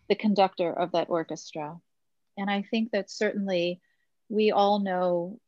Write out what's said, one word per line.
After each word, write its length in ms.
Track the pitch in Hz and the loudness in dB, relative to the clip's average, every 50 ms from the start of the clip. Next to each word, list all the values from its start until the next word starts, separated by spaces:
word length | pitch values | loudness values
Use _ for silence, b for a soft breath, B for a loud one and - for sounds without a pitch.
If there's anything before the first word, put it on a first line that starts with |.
| _ - | _ -2
the 80 | 202 | 0
conductor 560 | - - 214 196 202 190 185 - - 180 165 | 2 2 2 4 4 4 4 2 0 -2 -2
of 200 | - - 175 170 180 | 0 -2 -2 0 0
that 160 | 170 160 - | 0 0 0
orchestra. 720 | 175 165 160 - 151 156 - - - 160 147 151 170 170 - _ _ _ _ _ _ _ _ _ _ 196 | 0 -2 -2 -4 -6 -10 -10 -12 -10 -8 -8 -8 -10 -12 -16 _ _ _ _ _ _ _ _ _ _ -6
And 120 | 196 202 | -2 -2
I 140 | 202 202 196 | -2 -2 -2
think 280 | - - 226 226 220 | -2 -2 -2 -2 0
that 200 | - 202 190 - | -2 -4 -4 -4
certainly 680 | - - 220 208 - 208 196 196 185 175 170 175 180 - _ _ _ _ _ _ _ _ _ - | -4 -2 -2 -2 0 -2 -2 0 0 0 0 0 -2 -4 _ _ _ _ _ _ _ _ _ -4
we 240 | 208 214 214 214 | 0 2 2 4
all 280 | - 202 202 202 208 208 | 4 4 4 4 2 2
know 600 | 196 190 180 180 180 180 175 175 170 185 214 - _ | 0 0 0 0 0 0 0 0 -2 -4 -8 -14 _